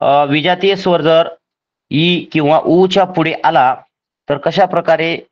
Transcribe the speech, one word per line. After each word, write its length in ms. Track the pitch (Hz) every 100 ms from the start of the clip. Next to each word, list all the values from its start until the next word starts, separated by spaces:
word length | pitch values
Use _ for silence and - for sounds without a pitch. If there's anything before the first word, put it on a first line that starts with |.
अ, 240 | - 143 143
विजातीय 480 | 151 156 180 190 190
स्वर 240 | 190 170
जर 260 | 156 165 170 - _ _ _ _ _
ई 160 | 139 170 175 -
किंवा 280 | 160 147 156 -
ऊ 200 | 170 185
च्या 160 | 190 185
पुढे 220 | 185 160 -
आला 320 | 160 160 127 127 _ _ _ _ -
तर 100 | 143
कशा 260 | 165 165 185
प्रकारे, 480 | 170 165 160 165 160 -